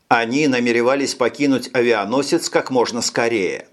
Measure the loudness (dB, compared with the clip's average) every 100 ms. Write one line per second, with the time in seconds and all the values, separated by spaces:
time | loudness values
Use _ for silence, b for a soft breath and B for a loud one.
0 | 0 0 2 0 0 0 2 2 2 0
1 | -2 -2 -2 0 0 0 0 0 2 2
2 | 0 -2 0 -2 0 -2 0 0 0 -2
3 | -4 -2 0 0 -2 -6 -12